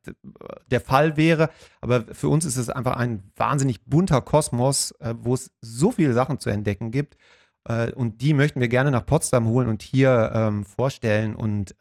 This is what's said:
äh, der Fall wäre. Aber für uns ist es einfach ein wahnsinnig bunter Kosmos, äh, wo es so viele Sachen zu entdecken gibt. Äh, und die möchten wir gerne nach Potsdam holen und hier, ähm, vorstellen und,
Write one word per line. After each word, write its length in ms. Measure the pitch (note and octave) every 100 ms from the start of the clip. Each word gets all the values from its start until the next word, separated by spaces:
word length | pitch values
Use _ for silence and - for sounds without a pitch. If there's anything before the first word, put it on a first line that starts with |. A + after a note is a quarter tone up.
| -
äh, 60 | - - - - - -
der 100 | A#2+
Fall 360 | - C3+ D#3+ D3
wäre. 340 | D#3+ D#3 D#3 - - _
Aber 240 | A2+ B2 A2
für 140 | - D3
uns 160 | D3
ist 120 | D#3 B2
es 140 | A#2+
einfach 260 | C3 B2+ B2
ein 280 | A#2+ G#2 F#2+
wahnsinnig 500 | - A2+ C#3 C3+ A2
bunter 360 | - C#3+ F#3+ C3+
Kosmos, 680 | - D3+ D3+ A#2+ C3 C3+ - -
äh, 140 | A#2 A#2
wo 160 | A2+
es 160 | B2+ - _
so 300 | A2+ A#2 F#3+
viele 220 | B3+ D3
Sachen 260 | A#2 C3+ C3
zu 120 | A#2
entdecken 420 | G#2 G#2 G2+ A2+
gibt. 240 | C3 D3 _ _ _ _ _ -
Äh, 220 | A#2 A2+
und 280 | - A#2 A2+
die 100 | C#3
möchten 280 | C#3+ D3+ C3
wir 80 | A#2+
gerne 220 | B2 C#3+
nach 120 | B2
Potsdam 420 | - D#3 - B2 A2+
holen 200 | B2 A#2+
und 140 | G#2+
hier, 480 | - C3 C3 B2 A2
ähm, 300 | A2+ A2 G#2
vorstellen 720 | G2+ - C3+ - A2+ G#2+ A2
und, 400 | - A2 G#2 F#2+ -